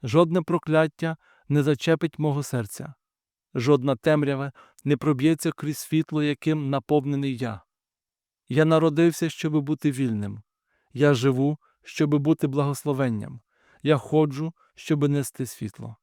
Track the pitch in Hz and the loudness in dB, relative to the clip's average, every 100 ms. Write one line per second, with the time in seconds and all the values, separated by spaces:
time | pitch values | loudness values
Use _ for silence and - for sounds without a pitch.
0 | 127 135 170 175 160 170 - 156 160 _ | 0 2 4 2 -2 -4 0 2 2 _
1 | 165 160 _ _ _ 143 139 147 - 160 | -8 -8 _ _ _ 0 2 0 0 0
2 | 170 - 151 143 139 131 107 - 151 - | -2 -2 -2 -2 -4 -4 -6 -10 -16 -18
3 | _ _ _ _ _ - 120 143 127 127 | _ _ _ _ _ -6 2 2 2 -2
4 | - 151 143 135 139 - - _ - 143 | 2 2 0 -4 -6 -12 -20 _ -2 0
5 | 156 139 147 160 170 - 147 147 - 156 | 0 2 2 0 -2 -6 -8 -8 -2 -2
6 | 156 156 147 143 - 156 139 139 - 151 | -2 -2 -2 -2 -2 -2 -2 -4 0 0
7 | 139 139 139 123 123 101 _ _ _ _ | 0 -4 -4 -6 -8 -8 _ _ _ _
8 | _ _ _ _ _ 131 156 160 160 151 | _ _ _ _ _ 2 4 4 4 4
9 | 170 160 165 - 160 151 143 151 151 131 | 2 2 -4 0 0 0 0 -2 -2 0
10 | 131 110 101 104 - _ _ _ _ 123 | -2 -2 -4 -8 -18 _ _ _ _ 2
11 | 147 135 131 127 139 151 _ _ - - | 4 4 2 2 0 -2 _ _ -20 -2
12 | 151 147 143 160 151 135 143 139 - 135 | 2 2 2 2 2 0 -2 -2 -4 -2
13 | 135 110 104 123 _ _ _ _ 139 151 | -2 -4 -8 -14 _ _ _ _ 0 0
14 | - 151 156 131 160 - _ _ - 151 | 2 0 0 -2 -10 -10 _ _ -4 0
15 | 143 143 131 - 127 - 107 - 117 110 | 2 0 -2 -8 -10 -8 -12 -12 -16 -16